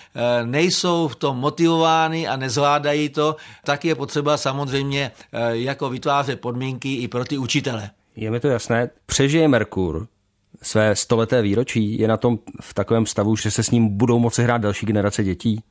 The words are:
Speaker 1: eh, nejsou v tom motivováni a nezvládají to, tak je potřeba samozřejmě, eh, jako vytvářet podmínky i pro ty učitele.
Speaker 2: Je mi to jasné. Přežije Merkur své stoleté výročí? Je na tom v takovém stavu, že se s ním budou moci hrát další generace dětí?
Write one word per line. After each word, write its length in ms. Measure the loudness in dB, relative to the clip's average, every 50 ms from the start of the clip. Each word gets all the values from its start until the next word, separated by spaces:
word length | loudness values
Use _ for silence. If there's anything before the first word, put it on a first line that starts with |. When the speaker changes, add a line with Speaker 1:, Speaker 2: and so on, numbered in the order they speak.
| -20 -14 -6
Speaker 1:
eh, 300 | -2 0 2 2 0 0
nejsou 600 | 0 0 2 2 2 0 0 0 0 2 2 0
v 80 | -2 -2
tom 220 | -2 -2 -2 -2
motivováni 920 | 0 -2 -2 0 2 2 2 4 4 4 4 4 2 2 0 -2 -4 -4
a 80 | -4 -4
nezvládají 760 | -4 -4 -2 0 2 2 2 2 2 2 0 0 0 -2 -2
to, 260 | 0 0 0 0 0 -4 -10 -20 -20 -8 _
tak 220 | -2 -2 -2 0
je 100 | -2 -2
potřeba 420 | -2 -4 -4 -4 -2 0 0 0
samozřejmě, 760 | 0 0 -4 -4 -4 -4 -2 -2 -2 -2 -2 -2 -2 -4 -4 -8 -14 -18 _ -6
eh, 240 | -4 -2 -2 -2
jako 320 | -2 -2 -4 -4 -4 -6 -6
vytvářet 520 | -6 -4 -2 0 0 0 0 -2 -6 -6
podmínky 520 | -6 -6 -6 -4 -6 -6 -6 -6 -6 -4 -4
i 120 | -4 -4
pro 180 | -4 -4 -6 -4
ty 120 | -4 -4
učitele. 520 | -4 -2 -2 -2 -2 -2 -2 -4 -6 -8 -12 -14 _ _ _ _
Speaker 2:
Je 160 | -8 -6 -4
mi 80 | -4 -2
to 80 | 0
jasné. 420 | 0 0 0 0 0 0 0 0 -2 -6 _ _
Přežije 420 | -4 0 2 2 2 4 4 4
Merkur 600 | 4 4 2 0 0 -2 -2 -2 -2 -2 -4 -8 -10 _ _ _ _ _ _ _ _ -20 -12
své 340 | -10 -2 2 4 4 4 2
stoleté 460 | 0 0 0 2 2 2 2 2 2
výročí? 580 | 2 2 2 2 0 0 0 0 0 0 0 0
Je 80 | 2
na 100 | 2 2
tom 220 | 2 2 0 0 0 -4 -12 -18 -18
v 120 | -18 -8 -4
takovém 320 | -4 0 2 2 2 2
stavu, 300 | 0 0 0 2 2 0
že 160 | 0 0 -2
se 120 | 0 0 0
s 80 | 2
ním 260 | 4 4 4 2 2
budou 220 | 2 2 2 4 2
moci 240 | 2 2 0 2 2
hrát 140 | 2 2
další 280 | 2 0 -2 -2 -2 -2
generace 380 | 0 0 0 0 0 0 0 -2
dětí? 400 | -2 -2 -2 -2 -2 -2 -2 -6 _